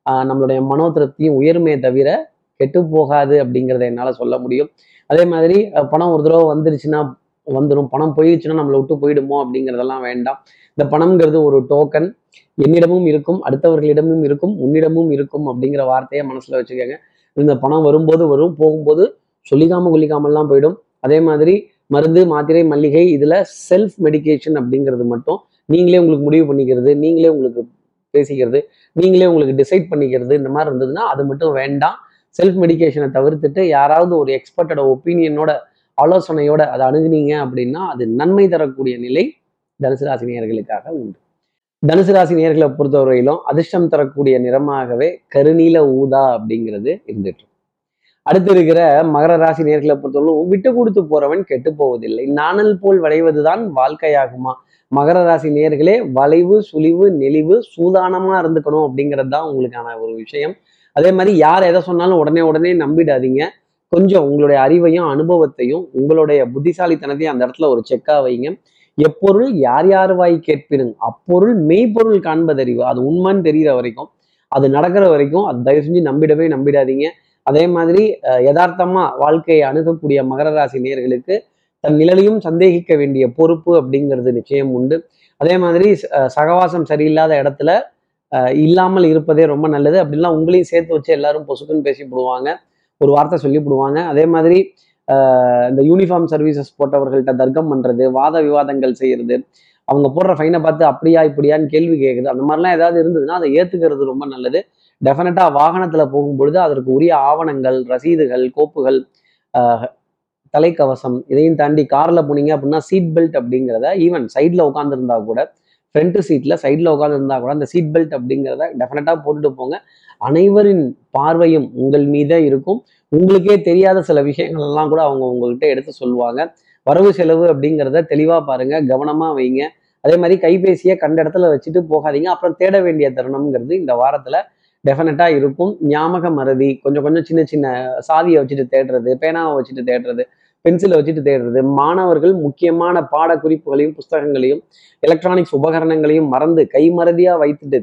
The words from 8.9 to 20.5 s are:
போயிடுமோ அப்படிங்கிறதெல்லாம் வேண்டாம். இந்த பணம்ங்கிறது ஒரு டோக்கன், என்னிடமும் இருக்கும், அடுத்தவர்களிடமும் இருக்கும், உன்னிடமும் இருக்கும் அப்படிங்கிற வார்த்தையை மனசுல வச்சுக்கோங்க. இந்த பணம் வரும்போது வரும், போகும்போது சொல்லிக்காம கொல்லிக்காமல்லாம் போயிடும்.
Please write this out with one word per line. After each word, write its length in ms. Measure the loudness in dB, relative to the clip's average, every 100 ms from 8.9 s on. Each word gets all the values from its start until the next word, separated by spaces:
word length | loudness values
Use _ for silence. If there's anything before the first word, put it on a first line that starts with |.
| -2
போயிடுமோ 420 | 0 -2 -2 -6
அப்படிங்கிறதெல்லாம் 640 | -4 -6 -6 -4 -6 -6
வேண்டாம். 380 | -8 -6 -6 -8 _ _ _ -6
இந்த 200 | -2 0
பணம்ங்கிறது 460 | 2 4 4 2
ஒரு 220 | 2 2 2
டோக்கன், 460 | 0 0 -2 -4 -10 _ _ _ -2
என்னிடமும் 480 | 2 4 4 2 0
இருக்கும், 340 | 0 -2 -6
அடுத்தவர்களிடமும் 800 | -4 0 2 2 2 0 0 0
இருக்கும், 340 | 0 -2 -4 -4
உன்னிடமும் 520 | 0 0 2 0 0
இருக்கும் 360 | -2 -4 -6 -6
அப்படிங்கிற 380 | -4 -4 -2 -2
வார்த்தையை 420 | -2 -2 -8 -8
மனசுல 260 | -12 -8
வச்சுக்கோங்க. 440 | -8 -6 -8 -10 -10 _ _ _ 0
இந்த 180 | 0 2
பணம் 240 | 0 2
வரும்போது 460 | 2 2 2 2 2
வரும், 280 | 2 0 2
போகும்போது 480 | 0 0 0 2 0 -2 _ _ -2
சொல்லிக்காம 420 | 2 2 2 2
கொல்லிக்காமல்லாம் 600 | 2 2 0 0 0
போயிடும். 260 | 2